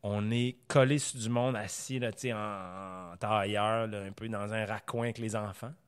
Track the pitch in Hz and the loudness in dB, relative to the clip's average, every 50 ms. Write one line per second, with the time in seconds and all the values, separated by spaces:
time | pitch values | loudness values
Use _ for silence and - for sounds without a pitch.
0 | - 101 104 104 104 107 117 120 120 123 127 - _ _ - 143 131 131 143 147 | 0 0 0 0 0 2 2 2 2 0 -2 -6 _ _ 6 6 8 8 6 2
1 | - - - 127 110 110 120 120 123 127 127 107 107 101 - - - - 131 127 | 2 -2 -4 -4 -2 0 2 2 2 2 0 -2 -4 -6 -6 -8 -6 -4 -4 -2
2 | 123 113 104 - - 127 113 107 107 107 101 98 92 90 90 95 98 95 92 92 | -2 -2 -4 -4 -4 -4 -2 -2 -2 -4 -4 -6 -8 -10 -10 -10 -10 -10 -10 -10
3 | 90 87 85 92 113 104 110 107 98 101 104 101 104 107 113 113 113 110 107 104 | -12 -12 -8 -4 0 4 4 4 4 4 2 4 4 4 4 2 0 0 -2 -4
4 | 98 95 98 - 110 113 110 101 101 104 110 110 107 98 107 104 - - - 117 | -6 -8 -8 -8 -6 -4 -4 -4 -4 -2 -2 -2 -2 -2 -4 -6 -6 -4 -2 -2
5 | 117 117 113 - 113 113 104 110 104 101 95 - - 120 160 - _ | 0 -2 -2 -2 -4 -2 -2 -2 -2 -4 -6 -8 -10 -12 -12 -14 _